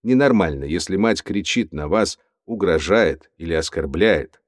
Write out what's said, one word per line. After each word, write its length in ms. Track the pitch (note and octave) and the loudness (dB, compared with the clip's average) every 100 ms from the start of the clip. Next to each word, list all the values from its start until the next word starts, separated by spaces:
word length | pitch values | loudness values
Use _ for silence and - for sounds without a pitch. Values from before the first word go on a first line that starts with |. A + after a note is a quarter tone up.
Ненормально, 600 | A2+ C3 C#3 A#2 E2+ C#2 | 2 4 4 4 2 -2
если 340 | C#2 E2 - F#2+ | -4 -4 -2 0
мать 260 | A2+ G2+ | 0 0
кричит 500 | - G2+ F#2 B2 G2+ | -4 -6 -2 -4 -4
на 140 | D2 D2+ | -6 -2
вас, 320 | G#2 G2+ - _ _ - | 0 0 -4 _ _ -12
угрожает 840 | A2 G2 D#2+ D#2+ A2 F#2+ C#2+ _ _ | -2 0 0 2 2 2 -2 _ _
или 160 | E2 | -4
оскорбляет. 880 | D#2+ D#2+ - C#2+ D2+ A2 E2+ - _ | -4 -4 -6 -6 0 2 2 -2 _